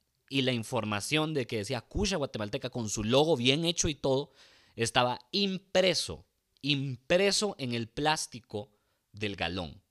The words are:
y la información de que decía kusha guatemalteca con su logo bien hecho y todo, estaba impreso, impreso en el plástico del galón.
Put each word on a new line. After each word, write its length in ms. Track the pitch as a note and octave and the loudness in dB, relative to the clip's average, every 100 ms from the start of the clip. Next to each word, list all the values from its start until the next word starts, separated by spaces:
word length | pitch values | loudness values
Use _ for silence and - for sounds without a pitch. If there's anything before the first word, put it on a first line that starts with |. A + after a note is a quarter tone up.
| _ _ - | _ _ -6
y 120 | C3+ | -2
la 120 | B2+ | 0
información 800 | A#2+ G#2+ A#2+ G#2+ G#2 - D3+ D#3 | 0 -2 -4 -2 -4 -2 0 0
de 120 | C#3+ A#2 | -2 -4
que 120 | A2+ | -4
decía 240 | G2 B2 | -4 -8
kusha 340 | - - G3 F#3 | -6 -4 -2 -2
guatemalteca 540 | C3 - G#2 C3+ B2 | -4 -6 -6 -6 -6
con 180 | B2 A2 | -6 -4
su 160 | - | -4
logo 320 | G#2+ C3+ D#3 C3+ | 2 4 4 4
bien 300 | B2+ D3 E3+ | 4 2 2
hecho 240 | E3+ F3 | 0 -2
y 60 | C#3 | 0
todo, 360 | C#3 C3 D3+ _ - _ _ - | 0 0 -2 _ -20 _ _ -4
estaba 420 | A2+ B2+ B2 A#2+ _ | 0 2 2 0 _
impreso, 960 | G3 G3 F#3 _ F#3 F#3 D3 - D2+ - _ _ _ | -2 0 -2 _ 2 4 2 -2 -8 -14 _ _ _
impreso 960 | C#3 C#3 C#3 B2 - F3+ G3+ F#3+ G#3 - | 0 0 0 -4 2 4 4 2 -2 -4
en 140 | B2+ | -4
el 160 | A#2 A2+ | -4 -4
plástico 840 | - D3+ D#3 - A#2+ - G#2 - _ _ _ _ | -2 0 0 -4 -12 -10 -10 -10 _ _ _ _
del 240 | G2+ G#2 F2+ | -8 -6 -4
galón. 480 | E2+ F#2 D#2+ - _ | -4 -4 -8 -12 _